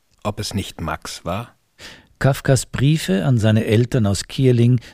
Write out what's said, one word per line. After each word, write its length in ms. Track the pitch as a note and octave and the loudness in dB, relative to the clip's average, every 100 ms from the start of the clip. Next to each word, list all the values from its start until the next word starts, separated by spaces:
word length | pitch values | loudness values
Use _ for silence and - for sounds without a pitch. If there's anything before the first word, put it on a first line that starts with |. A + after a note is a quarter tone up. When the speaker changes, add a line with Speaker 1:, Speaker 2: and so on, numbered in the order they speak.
| _ _ | _ _
Speaker 1:
Ob 160 | G#2 - | -8 -8
es 140 | G2+ | -6
nicht 260 | G2 - - | -6 -8 -8
Max 460 | D#2 - - - - | -8 -8 -10 -12 -8
war? 320 | F#2+ A#2+ _ _ _ - - _ - | -8 -8 _ _ _ -20 -20 _ -2
Speaker 2:
Kafkas 480 | C3+ C#3 - C3 - | 0 0 0 0 0
Briefe 580 | - C3+ D#3 - F#3+ D3 | -2 0 0 0 -2 2
an 140 | A#2+ | 2
seine 260 | A2 A2 - | 4 2 2
Eltern 400 | A2 B2 C3+ G#2+ | 2 2 0 0
aus 220 | G2 - | -2 -4
Kierling 520 | - C3 B2 A#2+ B2 - | 0 2 4 4 2 -2